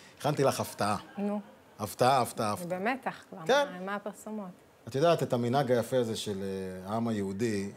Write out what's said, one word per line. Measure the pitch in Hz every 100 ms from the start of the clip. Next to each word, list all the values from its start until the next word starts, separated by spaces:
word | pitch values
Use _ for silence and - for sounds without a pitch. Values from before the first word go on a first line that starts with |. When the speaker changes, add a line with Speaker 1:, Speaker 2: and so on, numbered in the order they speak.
| - -
Speaker 1:
הכנתי | 139 147
לך | 131 113
הפתעה. | 104 - 101 104 - -
Speaker 2:
נו. | 202 208 202 - - -
Speaker 1:
הפתעה, | 104 - 127 135
הפתעה, | 113 - 107
הפתעה. | 104 175 180
Speaker 2:
אני | 208 262
במתח | 190 - -
כבר, | 190 160
Speaker 1:
כן. | 277 277 180
Speaker 2:
מה, | 185
מה | 202
הפרסומות? | 208 190 214 214 185 - - - -
Speaker 1:
את | 131
יודעת, | 170 160
את | 131
המנהג | 123 120 135 127
היפה | 123 110 127
הזה | 113 101
של, | - 95
אה, | 98 95 95 92 92
העם | 113 117
היהודי, | 110 98 98 117 101 98